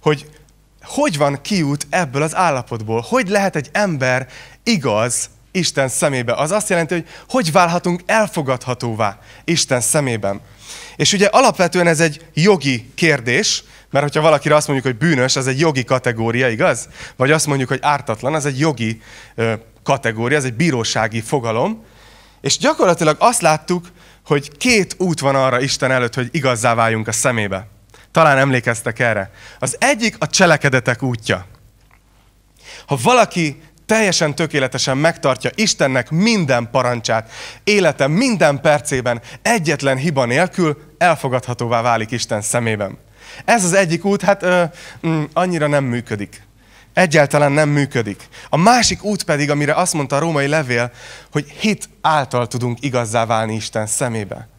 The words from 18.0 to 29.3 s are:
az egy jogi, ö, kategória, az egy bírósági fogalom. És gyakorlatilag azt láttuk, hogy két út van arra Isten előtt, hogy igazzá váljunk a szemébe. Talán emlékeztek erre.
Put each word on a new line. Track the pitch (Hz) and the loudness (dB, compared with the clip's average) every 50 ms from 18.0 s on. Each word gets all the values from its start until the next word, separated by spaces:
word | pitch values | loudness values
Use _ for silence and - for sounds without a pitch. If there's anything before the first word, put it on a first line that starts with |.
| - - 110 104 120 131 156 | -2 -6 -6 -4 -2 -2 -2
az | 156 135 | -2 -2
egy | 147 135 127 | -4 -2 0
jogi, | 151 165 143 113 117 110 113 110 - - - - - - - | 0 0 0 0 -2 -4 -4 -6 -10 -20 -20 -20 -20 -16 -6
ö, | - 113 113 110 107 - - _ _ | -4 -2 -2 -2 -4 -8 -18 _ _
kategória, | _ - 139 127 - 113 113 110 117 123 147 | _ 0 0 0 0 -4 -2 -2 -2 0 0
az | 151 131 | 0 0
egy | 131 117 | -2 -2
bírósági | 110 170 170 131 120 110 - - 120 110 113 113 113 | 0 0 0 0 0 -2 -2 -2 -2 -2 -2 -2 -6
fogalom. | 110 - - 143 117 117 110 113 139 196 220 220 - - - - - - - - - - _ _ | -6 -4 -4 -2 -2 -2 -2 0 -2 -2 -4 -8 -12 -20 -20 -20 -20 -20 -20 -20 -20 -20 _ _
És | - 139 - - | -4 -4 -4 0
gyakorlatilag | 170 269 311 311 302 190 170 - 170 156 151 - | 0 0 2 2 2 2 2 4 2 0 2 4
azt | - 233 247 - | 2 2 2 4
láttuk, | 175 160 156 151 - - 180 180 170 - - - - - - _ _ | 2 2 2 2 0 -4 -4 -4 -4 -10 -20 -20 -20 -20 -20 _ _
hogy | - 151 147 139 - - | -2 -2 -2 -2 -6 -14
két | - - 254 240 214 180 - - - | -4 0 2 2 2 0 -2 -4 -4
út | 185 185 160 - | -2 -2 -2 0
van | 147 139 135 | 0 0 2
arra | 135 135 131 123 123 | 2 2 2 2 0
Isten | 135 135 - - 143 127 | 0 -2 -2 -2 0 0
előtt, | 131 127 123 117 - | 0 0 0 -2 -2
hogy | - 123 123 | -4 -6 -4
igazzá | - 170 131 135 123 113 113 123 117 | -4 -2 0 0 0 2 2 2 4
váljunk | 113 117 113 113 110 107 113 | 4 2 2 2 -2 -4 -4
a | |
szemébe. | 107 - - 139 120 113 104 98 95 95 95 - - _ _ _ - - - _ | -4 0 0 0 0 0 -2 -2 -4 -8 -8 -12 -20 _ _ _ -20 -20 -20 _
Talán | _ 165 160 156 139 135 | _ 4 6 6 6 4
emlékeztek | 139 139 131 123 120 127 117 - - 123 110 - | 4 4 2 0 0 0 -4 -2 -4 -8 -4 0
erre. | 127 120 110 104 95 - | 0 0 0 -2 -4 -8